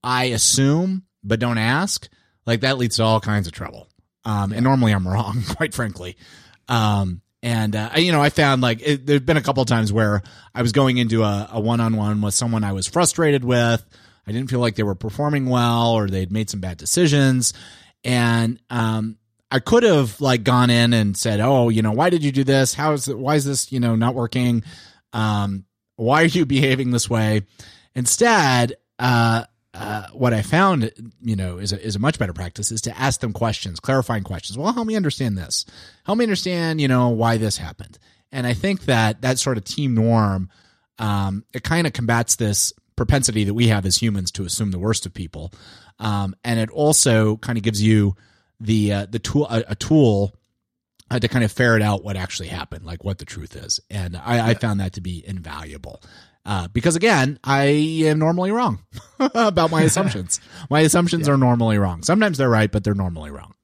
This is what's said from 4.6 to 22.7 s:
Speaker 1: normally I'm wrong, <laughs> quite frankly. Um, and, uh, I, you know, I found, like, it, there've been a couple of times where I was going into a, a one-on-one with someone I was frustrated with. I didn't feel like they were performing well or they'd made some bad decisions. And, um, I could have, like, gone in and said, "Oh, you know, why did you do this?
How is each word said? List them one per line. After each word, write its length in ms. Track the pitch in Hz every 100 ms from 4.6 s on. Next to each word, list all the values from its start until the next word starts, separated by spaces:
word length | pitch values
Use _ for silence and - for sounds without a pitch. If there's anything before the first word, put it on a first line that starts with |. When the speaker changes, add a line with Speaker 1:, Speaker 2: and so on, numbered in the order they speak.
Speaker 1:
normally 280 | 127 135 117
I'm 140 | 101 92
wrong, 360 | 98 110 117 101
<laughs> 80 | -
quite 180 | 160
frankly. 420 | - 113 - 90 - - - - _ -
Um, 520 | 120 110 104 95 87 _ _
and, 320 | 120 117 107 107
uh, 140 | 110
I, 60 | 151
you 140 | 175
know, 80 | 156
I 80 | 147
found, 320 | 160 147 131
like, 180 | 123 113
it, 240 | 147 143 131
there've 180 | 143
been 120 | 131 151
a 60 |
couple 200 | 120 131
of 60 | 123
times 240 | 120 110
where 300 | 107 107 104 - - -
I 80 | -
was 100 | 117
going 240 | 113 135 123
into 240 | 117 113
a, 260 | 107 101 107
a 80 | 113
one-on-one 600 | 107 117 113 110 104 107
with 120 | 104
someone 300 | 98 120 113
I 80 | 104
was 140 | 98 92
frustrated 580 | 170 170 - 160 143
with. 400 | 123 123 120 117 - _ - _ -
I 60 |
didn't 180 | 113 135
feel 100 | 123
like 160 | 120 107
they 60 |
were 120 | 104
performing 520 | 92 110 101 147 147 127
well 460 | 123 120 117 117
or 160 | 113 101
they'd 220 | 95 92
made 180 | 107 107
some 100 | 101
bad 160 | 92 87
decisions. 760 | - 175 175 143 135 131 120 - - - - _
And, 560 | 120 123 120 117 113 127 _
um, 460 | 120 113 110 110 110 _ _ _
I 80 | 131
could 240 | - 233
have, 380 | 233 160 123 -
like, 240 | 139 127
gone 260 | 110 123 123
in 220 | 120 117
and 240 | 117 104 95
said, 240 | 117 104
"Oh, 300 | 117 135 120
you 120 | 110
know, 80 | 110
why 180 | 110 175
did 140 | 175
you 80 | 147
do 140 | 135
this? 280 | 135 135 131